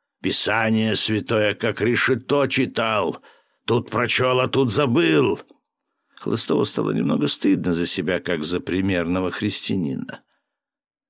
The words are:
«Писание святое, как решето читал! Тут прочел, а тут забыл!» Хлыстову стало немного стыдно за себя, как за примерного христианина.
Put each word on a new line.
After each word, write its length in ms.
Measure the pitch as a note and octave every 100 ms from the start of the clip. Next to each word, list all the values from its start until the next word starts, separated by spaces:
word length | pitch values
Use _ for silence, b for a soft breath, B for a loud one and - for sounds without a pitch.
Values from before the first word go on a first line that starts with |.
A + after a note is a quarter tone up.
| _ _
«Писание 760 | - - - G#2+ A2+ A2 A2 G2+
святое, 580 | - A2 - A2+ G#2
как 260 | F#2+ A#2 G2+
решето 680 | A2+ A#2 - B2 - C#3+ C3+
читал! 680 | C3+ B2 - A2+ A2 E2+ - b b b b -
Тут 240 | A2+ -
прочел, 500 | G#2+ A#2+ - B2+ B2+
а 80 | B2+
тут 240 | C#3 C3
забыл!» 680 | C3 C#3+ B2+ E3 D#3 A#2+ - - _ _ _ _ _ _ -
Хлыстову 480 | G#2+ A2+ - G#3+
стало 260 | - - G#2
немного 380 | G#2+ B2+ D3 C#3+
стыдно 440 | - - F#2+ F2+
за 140 | E2 E2+
себя, 320 | - E2 F2
как 240 | F2 E2+
за 180 | D2+ F2
примерного 680 | - F2+ F#2+ F2+ E2+ F#2 F#2
христианина. 920 | - - - - G2+ D2+ B1+ - - _ _ _ _ _ _ _ _ _